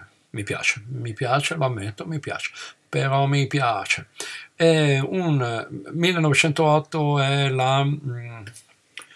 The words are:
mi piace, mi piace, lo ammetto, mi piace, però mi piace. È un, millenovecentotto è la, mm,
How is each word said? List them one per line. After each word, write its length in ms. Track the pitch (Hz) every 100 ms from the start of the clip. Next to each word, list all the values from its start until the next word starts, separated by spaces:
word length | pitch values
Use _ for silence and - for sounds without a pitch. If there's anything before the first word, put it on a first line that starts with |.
| - _ _
mi 120 | 110
piace, 400 | 101 - - - 107
mi 260 | 131 120
piace, 420 | 107 123 139 143 165
lo 100 | 135
ammetto, 400 | 117 101 107 180
mi 140 | 156
piace, 320 | - 82 - - - - -
però 360 | 143 135 135 139
mi 220 | 143 135
piace. 600 | 147 123 104 - - - - - - - -
È 440 | 165 160 147 135
un, 680 | 135 190 175 143 120 113 - 123 -
millenovecentotto 1300 | 151 175 175 156 139 160 147 156 151 147 160 147 143
è 300 | 135 139 139
la, 340 | 131 127 135
mm, 600 | 143 147 143 120 120 113 104 120 - _ _ - -